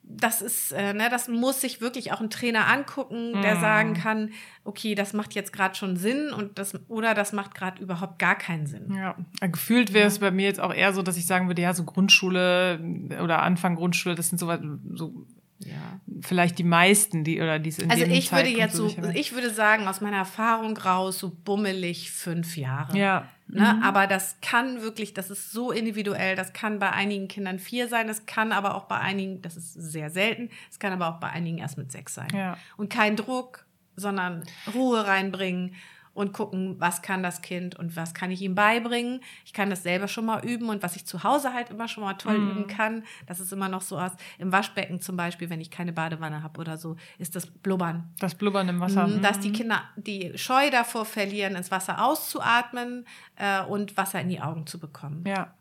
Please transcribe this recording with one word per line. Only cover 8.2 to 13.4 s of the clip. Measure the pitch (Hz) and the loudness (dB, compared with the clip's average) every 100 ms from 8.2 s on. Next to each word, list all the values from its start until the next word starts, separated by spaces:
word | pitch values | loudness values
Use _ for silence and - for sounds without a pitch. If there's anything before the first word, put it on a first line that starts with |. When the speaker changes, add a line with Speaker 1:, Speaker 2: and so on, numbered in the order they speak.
| 175 202 | 2 2
Speaker 1:
keinen | - 165 147 | 0 -2 -4
Sinn. | 101 - | -6 -6
Speaker 2:
Ja, | 196 190 - 175 - 185 | -4 -4 -6 -10 -2 -2
gefühlt | 165 - 240 220 | 0 4 6 6
wäre | 208 208 | 6 6
es | 202 | 6
Speaker 1:
Ja. | |
Speaker 2:
bei | 202 | 2
mir | 185 196 | 4 2
jetzt | 196 | 2
auch | 185 | 0
eher | - 190 | 4 4
so, | 190 | 4
dass | 185 175 | 0 0
ich | 170 | 2
sagen | 185 180 | 4 4
würde, | 180 | 2
ja, | 175 | 2
so | 180 156 | 0 -2
Grundschule | - 190 - 185 185 180 180 185 165 165 175 170 170 | 2 8 8 8 4 6 6 4 0 -2 -6 -6 -2
oder | 170 160 | 2 4